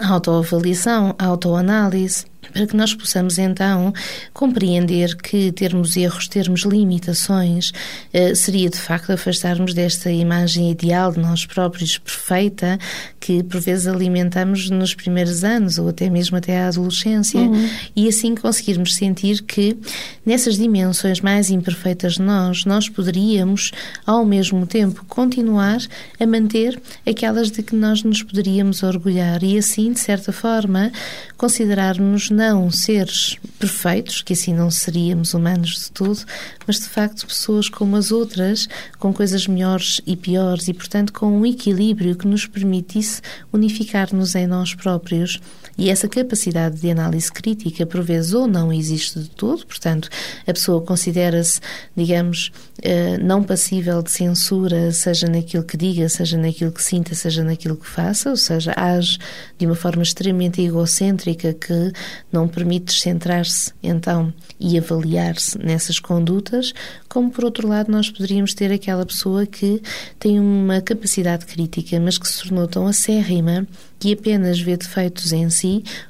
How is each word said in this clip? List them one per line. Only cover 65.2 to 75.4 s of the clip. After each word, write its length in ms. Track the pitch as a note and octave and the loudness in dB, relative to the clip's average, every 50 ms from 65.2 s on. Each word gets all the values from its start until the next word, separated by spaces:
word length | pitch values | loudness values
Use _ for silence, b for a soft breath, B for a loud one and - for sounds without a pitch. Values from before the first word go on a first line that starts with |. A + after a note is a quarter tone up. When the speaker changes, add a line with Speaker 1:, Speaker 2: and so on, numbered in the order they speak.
| E3+ E3+ E3 - - - - - | 0 -2 -2 -2 -4 -4 -4 -4
Speaker 1:
nessas 400 | - D#3+ D#3+ D#3+ - - E3+ - | -2 -2 -2 -2 -2 -2 -4 -6
condutas, 760 | - - F3+ E3+ E3+ E3+ F3+ G3 G3+ - A#3+ B3 B3+ B3+ B B B B B B B | -4 -2 0 0 2 2 0 -2 -2 -2 -2 -2 -2 -4 B B B B B B B
como, 240 | - - B3+ B3 B3 | -6 -2 -2 0 0
por 140 | B3+ - A#3 | 0 -2 -2
outro 240 | A#3+ A3+ - A3 G#3+ | -2 -2 -2 -2 0
lado, 220 | G#3 G#3 G#3+ G#3+ G#3+ | 0 0 0 2 2
nós 160 | G#3+ G#3 G#3+ | 0 0 -2
poderíamos 440 | - - F#3+ F#3+ G3 G3+ G3+ G3 - | -4 -6 -4 -2 0 0 0 0 0
ter 180 | - G3+ G3 G3+ | -2 0 0 0
aquela 320 | G3 G3 - F#3+ F3+ F3+ | 0 -2 -2 -2 -2 -2
pessoa 400 | F3 - - - G3 F#3+ G3 G3+ | -4 -4 -4 -2 0 0 0 0
que 380 | G3+ - - - G3 G#3 A3 G#3+ B B B B B B - | -2 -2 -2 0 0 0 0 -2 B B B B B B -2
tem 220 | - G#3+ G#3 G#3 | 0 2 4 4
uma 400 | G3+ G3+ G3+ G3 F#3+ F#3+ F#3+ F#3+ | 4 4 4 4 2 2 2 0
capacidade 640 | F#3 - - G#3+ G#3+ F#3+ - - F3 F3 E3+ E3+ E3+ | 0 -2 -4 -4 -2 -2 -2 0 0 0 0 -2 -4
crítica, 560 | - - E3 E3 D#3+ - E3+ D#3+ - F3 E3 | -6 -4 -2 -2 -2 -2 -6 -4 -2 0 0
mas 160 | E3+ F3+ F3+ | 2 2 0
que 100 | - - | -2 -4
se 160 | - - - - | -4 -6 -6 -4
tornou 240 | F#3 F#3+ F3+ F3 | -2 0 0 0
tão 200 | E3+ F3+ F#3 F#3 | 0 0 0 0
acérrima 800 | G3 G3+ - - - G#3+ G#3+ G3+ F3 F3+ E3+ E3 E3+ E3+ F3+ G3 B B B B B B - | 2 2 2 2 2 2 2 2 2 2 2 2 2 2 0 -2 B B B B B B -4
que 140 | - G3+ G#3 | 0 0 0
apenas 480 | G#3 G#3 G#3+ G#3+ G3+ F#3 F3+ F3 F3 | 2 2 2 2 2 2 2 2 0
vê 160 | F3 F3+ F3+ | 0 0 -2
defeitos 560 | F3 - - - G3 F#3 F3+ F3+ - - E3 D#3+ | -2 -4 -4 -4 -2 -2 -2 -2 -4 -4 -2 0
em 160 | D#3+ | 0